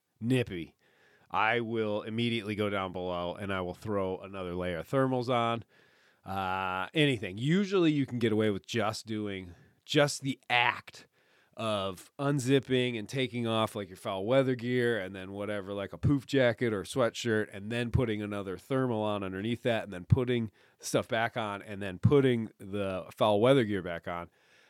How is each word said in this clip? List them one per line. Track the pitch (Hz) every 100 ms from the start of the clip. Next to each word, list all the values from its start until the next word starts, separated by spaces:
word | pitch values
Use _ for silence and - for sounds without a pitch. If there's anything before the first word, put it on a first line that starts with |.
| _ -
nippy, | 113 127 117 90 80 _ _ _ _ _ _
I | 92 107 120
will | 113 113 110 104
immediately | 110 113 117 117 104
go | 104 104
down | 98 95
below | 90 90 87 87 -
and | 98
I | 98
will | 90
throw | 90 110 101 95 92
another | 95 98 90
layer | 90 90 85
of | -
thermals | 135 135 127 120
on. | 120 117 117 - _ _ _ _ _ 98
Uh, | 98 92 95 95 92 92
anything. | 165 147 117 98 98
Usually | 135 180 196 196 165
you | 151
can | 127 123
get | 113
away | 107 110
with | 95 -
just | 117 104 107 110
doing | 107 104 98 90 87 - _ -
just | 151 147 -
the | 135 127 -
act | 120 120 - - - - _ _ _ _ -
of | 110 104 95 90 - -
unzipping | 139 143 123 135 127 127 123 117
and | 101
taking | 135 127 120 117
off, | 113 110
like, | 110 95
your | 92
foul | 113 95
weather | 101 135 131
gear | 123 117 127 120 113
and | 95
then | 98 92
whatever, | 98 104 104 95
like, | 101 98
a | 87
poof | - 143
jacket | - 135 123 110 120
or | 104
sweatshirt, | 87 135 117 - 120 107 -
and | 101 101
then | 117 120
putting | 127 123 107
another | 104 104 98 90
thermal | - 131 131 110
on | 107 104
underneath | 95 95 107 120
that, | 127 113
and | 101
then | 90
putting | 90 139 123 120 113 - _ _
stuff | - 131 101
back | 117 117 123
on, | 107 101
and | 107 98
then | 98 90
putting | - 143 135 120 110 -
the | 101 101 98 92 80
foul | - 110 104
weather | 123 139
gear | 110 98
back | 87 85 -
on. | 87 85 _ _ _